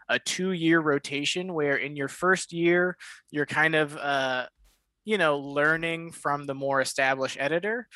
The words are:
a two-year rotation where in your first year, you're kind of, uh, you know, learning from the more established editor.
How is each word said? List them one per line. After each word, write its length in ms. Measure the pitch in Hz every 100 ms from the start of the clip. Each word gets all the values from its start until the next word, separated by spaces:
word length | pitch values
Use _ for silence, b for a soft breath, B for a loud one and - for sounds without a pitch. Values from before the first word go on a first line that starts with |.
| B
a 120 | 123
two-year 600 | - - 190 175 165 165
rotation 760 | 151 143 - 143 143 185 185 160
where 200 | 147 135
in 200 | 139 147
your 120 | 139
first 460 | - 180 180 -
year, 440 | 170 170 180 180 - B B B
you're 160 | 147 143
kind 260 | 151 160
of, 240 | 156 147 151
uh, 480 | 143 139 131 127 123 _ _ _ _ _ 208
you 120 | 214
know, 200 | 156 143
learning 760 | 143 143 151 160 165 165 165
from 320 | - 147 143 143
the 100 | 135
more 240 | 139 135
established 560 | 127 - 135 135 131 -
editor. 520 | 139 170 202 240 220